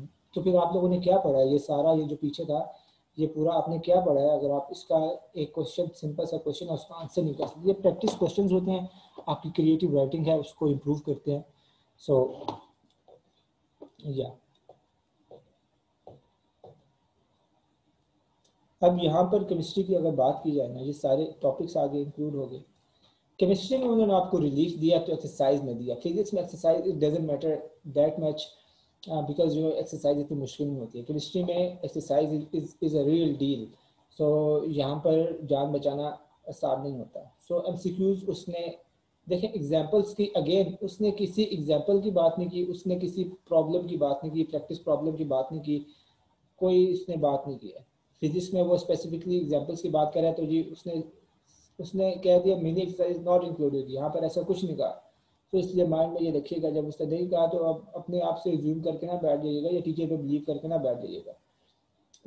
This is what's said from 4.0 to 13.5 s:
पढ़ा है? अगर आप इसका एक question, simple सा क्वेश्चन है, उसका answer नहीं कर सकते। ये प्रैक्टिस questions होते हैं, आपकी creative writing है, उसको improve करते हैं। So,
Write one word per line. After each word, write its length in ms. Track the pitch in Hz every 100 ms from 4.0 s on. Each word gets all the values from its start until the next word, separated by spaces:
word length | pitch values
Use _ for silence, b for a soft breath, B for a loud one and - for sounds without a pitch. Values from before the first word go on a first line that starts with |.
पढ़ा 200 | 180 139
है? 80 | 147
अगर 220 | 147 143
आप 160 | 139 -
इसका 600 | - - 160 156 - - 175
एक 160 | 147
question, 340 | - 147 - 165
simple 380 | - 151 151 165
सा 120 | 160
क्वेश्चन 280 | 156 143 175
है, 80 |
उसका 220 | 160 - 170
answer 260 | 160 -
नहीं 120 | 160
कर 140 | 135 160
सकते। 200 | 156 180
ये 60 |
प्रैक्टिस 420 | 196 190 180 220 -
questions 360 | 175 - 196
होते 200 | 185 185
हैं, 180 | 185 185 B B B -
आपकी 200 | 151 156
creative 460 | - 156 160 175 143
writing 320 | 135 165 156
है, 120 | 160
उसको 280 | 143 - 156
improve 320 | 139 143 147
करते 320 | 156 143 -
हैं। 140 | 143 - _ _ _ _ _ -
So, 220 | 135 131 - - - - _ _ _ _ - _ _ _